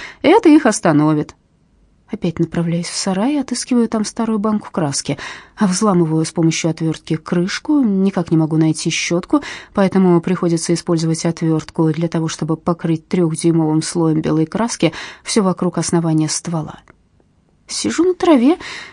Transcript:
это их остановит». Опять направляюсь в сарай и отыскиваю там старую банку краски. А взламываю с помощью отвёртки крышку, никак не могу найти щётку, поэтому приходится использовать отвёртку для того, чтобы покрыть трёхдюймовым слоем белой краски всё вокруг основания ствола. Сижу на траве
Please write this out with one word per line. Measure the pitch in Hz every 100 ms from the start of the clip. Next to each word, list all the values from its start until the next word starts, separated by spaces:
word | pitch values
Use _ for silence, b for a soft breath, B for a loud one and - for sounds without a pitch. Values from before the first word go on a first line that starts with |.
| B B
это | 269 - 339
их | 302 247
остановит». | 208 185 147 151 151 151 - _ _ _ _ _ _ _
Опять | 214 180 165
направляюсь | 165 - 170 170 170
в |
сарай | - - 185 233 294
и |
отыскиваю | 262 240 - 247 226
там | 226
старую | 208 - 226 220
банку | 214 208 -
краски. | - 151 139 - 139 B B B -
А | 208
взламываю | 185 220 175 160 160 160
с |
помощью | - 165 160 165
отвёртки | 160 160 151 - 156
крышку, | - 175 180 - - 294
никак | 240 190 190 196 170
не | 160
могу | 156 160
найти | 160 156 175
щётку, | - - 175 - 294 B B B
поэтому | - 190 190 185 170
приходится | 170 180 175 165 -
использовать | 170 - 165 160 160
отвёртку | 170 160 165 160 - - 160
для | 156 170
того, | 170 160
чтобы | - 156 160
покрыть | - 170 165 160 -
трёхдюймовым | 180 170 160 170 165 156 156
слоем | 160 175 165 156
белой | 156 156
краски | 156 - - - 160 B B B
всё | - 233
вокруг | 190 175 180 170
основания | 170 170 165 156 156
ствола. | - - 165 156 - _ _ _ _ _ _ _ _ _
Сижу | - - 233
на | 359
траве | 359 359 277 247 359 B B B